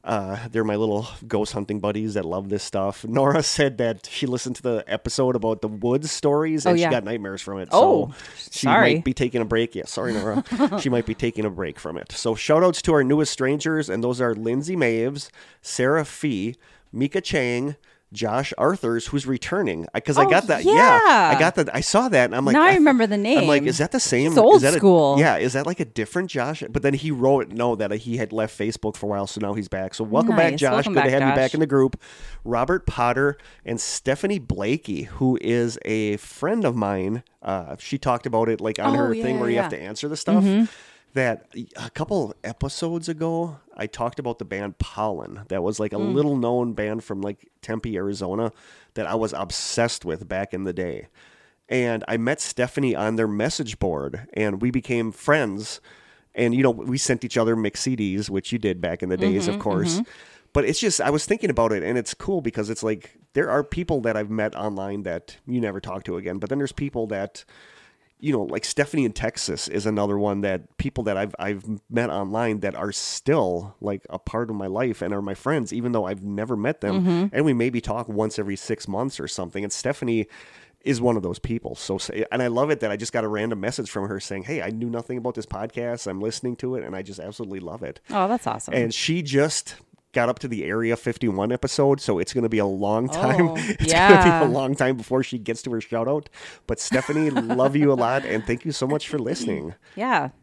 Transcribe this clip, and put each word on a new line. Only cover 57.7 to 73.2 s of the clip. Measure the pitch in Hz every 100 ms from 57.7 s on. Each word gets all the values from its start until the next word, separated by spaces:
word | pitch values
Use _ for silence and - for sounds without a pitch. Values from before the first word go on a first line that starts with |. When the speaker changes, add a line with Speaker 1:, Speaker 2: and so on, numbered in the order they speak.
| -
Speaker 1:
C | 131
Ds, | 127 101 98 101
which | 98 -
you | 120
did | 107 90
back | 87 87
in | 90
the | 92
days, | 95 190
Speaker 2:
Mm-hmm, | -
Speaker 1:
of | 101
course. | 104 92 170
Speaker 2:
mm-hmm. | 175 240 - - - _
Speaker 1:
But | 147
it's | 117 160
just, | 220 -
I | 123
was | 147 -
thinking | 220 196
about | 120 113
it, | 104
and | 82 120
it's | 110
cool | - - 190
because | 123 117 104
it's | 113
like, | 110 107 - _ _
there | 135 175
are | 135
people | 143 - 170 147
that | 113 107
I've | 104
met | 110 107 -
online | 104 98 98 101
that | 92 85 - - -
you | 123
never | 110 95
talk | 95 95
to | - 87
again. | 90 92
But | -
then | 135
there's | 139
people | - 139 123 110
that, | 101 98 - - - - - _ _ _ _
you | 147
know, | 127
like | 82 85
Stephanie | - - 143 156
in | 123
Texas | - 113 - - 76 -
is | 95
another | 104 104 104 101
one | 104 101
that | 101 92 - -
people | 135 -
that | 107 95
I've, | 104 -
I've | 98 101 107 104 _
met | 117 117
online | 90 98 110 117 107
that | 98 62
are | 101
still, | - - -